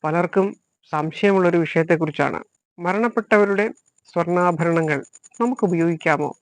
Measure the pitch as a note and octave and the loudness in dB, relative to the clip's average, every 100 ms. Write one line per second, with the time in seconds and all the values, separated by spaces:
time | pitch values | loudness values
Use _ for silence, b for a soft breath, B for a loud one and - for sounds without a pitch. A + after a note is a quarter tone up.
0 | D#3 E3 F3 - G3 G#3+ _ _ _ D#3 | -2 -2 0 0 -2 -4 _ _ _ -6
1 | D#3 - G3+ G3 F3+ E3+ D#3+ - D#3+ E3+ | -4 0 2 4 2 2 0 0 2 2
2 | D#3+ D3 C#3 D#2+ - _ _ - F3 G3 | 0 -2 -2 -2 -12 _ _ -10 -4 -2
3 | A#3 A3+ G#3+ G#3+ G3+ G3 G#3+ - _ _ | 0 -2 2 2 2 0 -4 -6 _ _
4 | _ - E3+ F3 F3+ E3 E3+ E3+ D#3+ C#3 | _ -4 -2 2 0 0 0 0 0 -2
5 | - - - - A#3+ B3+ G3+ E3+ E3 E3 | -6 -18 -20 -4 -2 0 -2 0 0 0
6 | - C#3+ D3 - | 0 0 -2 -8